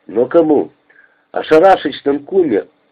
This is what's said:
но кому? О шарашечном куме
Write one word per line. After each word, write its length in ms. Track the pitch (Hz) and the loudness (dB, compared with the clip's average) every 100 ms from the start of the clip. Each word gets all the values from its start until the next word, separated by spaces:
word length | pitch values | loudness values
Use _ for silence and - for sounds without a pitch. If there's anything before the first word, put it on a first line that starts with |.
| - | -10
но 200 | 98 123 | -4 0
кому? 460 | 170 156 139 78 _ _ _ _ _ _ | 0 2 0 -2 _ _ _ _ _ _
О 120 | - | -10
шарашечном 760 | - 156 190 185 147 - 143 143 | 0 4 4 2 -2 -8 -6 -6
куме 480 | 143 190 160 98 - _ _ | -4 -2 0 -2 -6 _ _